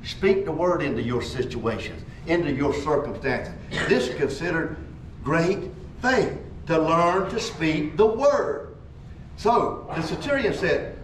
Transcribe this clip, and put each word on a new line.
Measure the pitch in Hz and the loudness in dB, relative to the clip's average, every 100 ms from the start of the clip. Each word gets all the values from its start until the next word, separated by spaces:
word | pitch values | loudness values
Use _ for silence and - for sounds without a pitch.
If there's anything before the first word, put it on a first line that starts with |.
Speak | - - 196 196 165 | -10 0 4 4 2
the | |
word | 156 180 170 | 0 2 2
into | 139 120 | 0 -2
your | 117 123 | 0 -2
situations, | - 131 - 120 107 104 90 - - - 160 | -2 -2 -2 -2 -2 -2 -6 -10 -12 -12 0
into | 170 151 | 0 2
your | 131 143 | 2 2
circumstances. | 143 143 156 - - 135 120 - - - - - | 0 2 0 0 -4 -2 -2 -4 -10 -8 -4 2
This | 240 - | 4 2
is | - | 0
considered | 139 - 170 165 151 - - - - - | -2 -2 -2 -2 -2 -6 -12 -14 -14 -10
great | 131 165 170 196 - - - - | -2 2 2 0 -4 -10 -14 -2
faith, | 240 254 160 - - - - | 2 4 2 -2 -10 -12 0
to | 160 | 2
learn | 156 165 170 185 - | 4 4 4 4 0
to | 233 | -2
speak | - - 160 156 151 151 | -4 -2 0 0 -2 4
the | 214 | 4
word. | 220 285 285 - - - - - - - - - - | 6 4 4 0 -2 -6 -14 -16 -16 -16 -16 -16 -2
So | 208 233 - - - 151 | 4 4 2 -4 -6 -4
the | |
centurion | 160 175 277 277 214 156 | -4 -4 0 2 2 2
said | - 143 - - | 2 2 0 -10